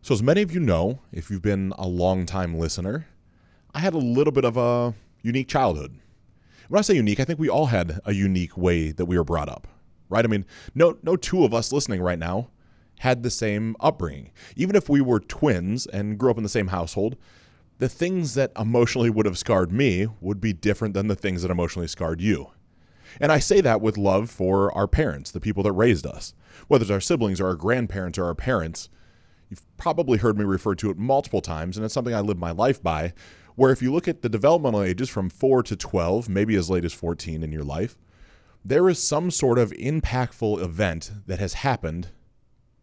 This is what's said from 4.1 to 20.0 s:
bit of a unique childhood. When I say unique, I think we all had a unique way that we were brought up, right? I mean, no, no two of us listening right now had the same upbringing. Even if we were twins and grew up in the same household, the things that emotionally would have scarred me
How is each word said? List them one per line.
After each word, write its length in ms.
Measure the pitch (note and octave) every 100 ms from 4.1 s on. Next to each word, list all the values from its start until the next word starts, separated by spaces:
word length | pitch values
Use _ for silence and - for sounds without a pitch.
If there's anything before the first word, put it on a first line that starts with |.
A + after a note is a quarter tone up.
| A#2+ D3+
bit 140 | C3+ B2+
of 100 | A2+
a 380 | A#2+ A#2+ A#2+ G#2+ _ _
unique 260 | A2+ B2 C3
childhood. 480 | D3 B2+ D#2 C2+ B1+ _ _ _ _ _ _ -
When 100 | F#3+
I 40 |
say 120 | G#3
unique, 260 | F3+ G#2+ G#2
I 40 |
think 140 | C3 D#3
we 120 | D#3+
all 160 | C3+ D3+
had 340 | A2+ E2+ D#2+ -
a 80 |
unique 420 | G2+ G2 F#2 F2 -
way 360 | F2+ F2 D#2
that 120 | D2+
we 140 | F2 F2
were 60 |
brought 260 | D#2 E2 D2
up, 180 | - - - _ _ _
right? 160 | G2+
I 40 | A#2
mean, 180 | G#2 F#2+ - -
no, 220 | - E3+ D#3
no 140 | - F3+
two 280 | - F#3
of 80 | C#3
us 180 | A2+ A2
listening 300 | C#3 - F#2+
right 180 | F2+ F2
now 300 | E2 F#2+ A#2+ _ _ _ _ _
had 220 | B2+ B2
the 80 | A#2+
same 460 | - A2 G#2 A2+ A2+
upbringing. 520 | D3 - E2+ C#2+ - _ - -
Even 180 | F3+
if 140 | G#3 -
we 140 | C#3+
were 180 | C3 A2+
twins 680 | - - D3+ F#2+ F2 A#2 -
and 320 | G2 G#2 G#2
grew 120 | B2+
up 80 | A2+
in 60 |
the 40 | G#2
same 200 | A#2+ F#2+
household, 480 | F#2 E2 - G#2 B2 - - _ _ _ _
the 120 | C3
things 460 | - E3+ F#3 D#3+
that 180 | A#2 C3 -
emotionally 520 | A2 A#2+ A#2+ C3 A#2
would 160 | G#2+ G#2+
have 120 | F2
scarred 320 | - G2+ F2+
me 380 | G2 C#3 F2+